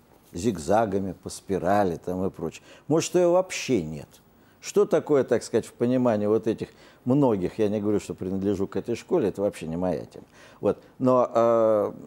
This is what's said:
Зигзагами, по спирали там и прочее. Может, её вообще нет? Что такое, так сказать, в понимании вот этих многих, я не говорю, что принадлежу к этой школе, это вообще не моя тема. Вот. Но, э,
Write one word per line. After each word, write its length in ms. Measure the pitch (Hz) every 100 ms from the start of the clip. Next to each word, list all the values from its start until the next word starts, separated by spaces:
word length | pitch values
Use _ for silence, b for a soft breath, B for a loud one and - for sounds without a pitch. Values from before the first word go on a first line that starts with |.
| _ _ _
Зигзагами, 800 | 87 107 90 73 104 113 98 95
по 160 | 82 87
спирали 680 | - - 92 82 101 98 80
там 280 | - 92 92
и 60 |
прочее. 320 | - 80 - B B B
Может, 260 | 160 151
её 180 | 180 175
вообще 520 | 175 185 - - 117
нет? 240 | 78 76 69 - _ _ b b
Что 260 | - - 202
такое, 380 | 160 - 147
так 200 | 120 117
сказать, 240 | - 113 -
в 60 |
понимании 520 | - 120 127 123 107 104
вот 220 | 110 113
этих 220 | 98 - B B B 123
многих, 540 | 139 135 104 87 -
я 100 | 107
не 100 | 107
говорю, 200 | 104 104
что 160 | - 90
принадлежу 500 | 92 95 98 95 98
к 100 | 101
этой 200 | 90 117
школе, 320 | - 180 104
это 140 | 90
вообще 240 | 101 - 80
не 100 | 82
моя 280 | 92 73 57
тема. 200 | - - B B B
Вот. 160 | 104 - B B
Но, 320 | 127 127 120
э, 600 | 117 117 117 113 107 101 -